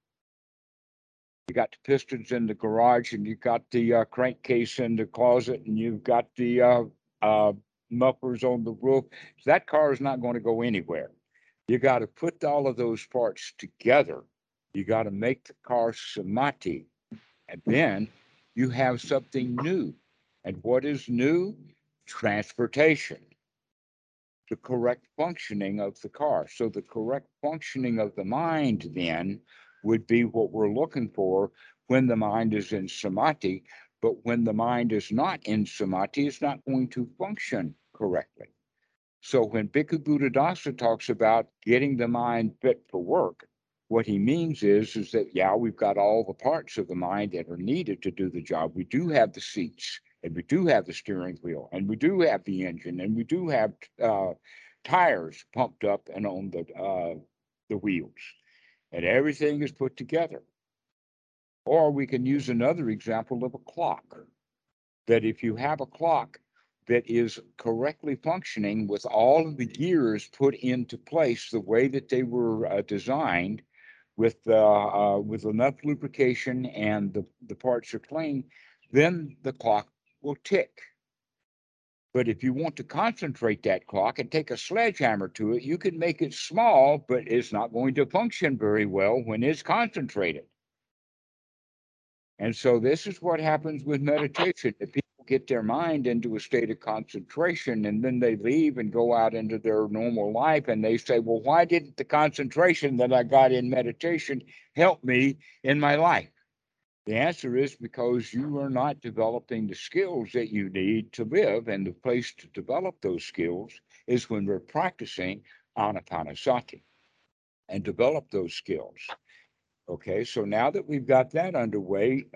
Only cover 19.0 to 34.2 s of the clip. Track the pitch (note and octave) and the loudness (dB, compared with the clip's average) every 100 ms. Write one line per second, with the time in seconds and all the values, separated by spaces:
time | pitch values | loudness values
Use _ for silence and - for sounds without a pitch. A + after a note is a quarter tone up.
19 | - C3+ A#2+ C3 B2 A#2+ D3 F#3 A2+ - | -2 -2 -2 -6 -4 -4 -2 -2 -2 -8
20 | _ _ _ _ F2+ F#2 G#2+ B2+ C#3 C#3 | _ _ _ _ -12 -8 0 0 0 -4
21 | - A#2+ C3+ E3+ F#3+ - - _ _ _ | -2 0 2 2 0 -8 -20 _ _ _
22 | - - A2+ G#2 G#2 - A#2+ C#3 D#3 D3+ | -18 -6 -2 -2 -4 -4 -2 4 4 4
23 | - A#2+ _ _ _ _ _ _ _ _ | -2 -12 _ _ _ _ _ _ _ _
24 | _ _ _ _ _ A2 - B2 A#2+ B2 | _ _ _ _ _ -12 -6 -2 0 -2
25 | _ - E3 E3+ - G#2 G2 G2+ G2 - | _ -6 -6 -6 -8 -6 -4 -4 -6 -8
26 | G#2 - D3 G2 D2+ - A#2 G2+ - A2+ | -14 -4 0 0 -2 -4 -4 -4 -8 -8
27 | A2 C3+ - _ D3 D#3+ - C3+ B2+ A2+ | -4 -6 -8 _ -6 -6 -8 -4 -2 0
28 | G#2 G2+ F#2+ B2+ E3 D#3+ C#3 G2+ E2 D#2+ | -2 -4 -4 -2 -2 0 0 0 -4 -4
29 | E2+ D#2+ F#2 G2 - - _ _ G#2 A2+ | -2 -2 -4 -8 -14 -20 _ _ 0 0
30 | - A#2 A#2 A2 G#2 G#2+ G#2 A2+ D#3 C3 | 2 2 2 0 -2 0 0 0 -2 -4
31 | A2 - F#2+ F#2+ G2 - - _ - B2+ | -6 -2 0 0 0 -6 -20 _ 0 2
32 | C3 A2+ G#2+ A2 A2 G#2+ F#2+ G#2 F#2+ - | 4 2 0 0 0 0 -2 -6 -6 -6
33 | G2+ F#2 D3 D3+ F#2+ F#2 - - - _ | -4 0 0 0 -4 -4 -10 -20 -20 _
34 | A2+ A#2+ | -2 -2